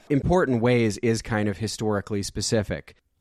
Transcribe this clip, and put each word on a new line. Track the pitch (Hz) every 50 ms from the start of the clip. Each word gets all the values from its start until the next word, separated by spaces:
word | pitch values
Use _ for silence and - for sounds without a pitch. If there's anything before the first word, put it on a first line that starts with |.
| _ -
important | 143 135 - - 175 185 165 131 127 113
ways | 110 123 123 120 117 110 98
is | 101 - 117 113 107
kind | - - 117 107 104
of | 107 98
historically | - 110 104 - - 113 107 107 101 - - 107 101 98
specific. | - - - - - 123 110 101 - 90 73 - - - _ _ _ _ _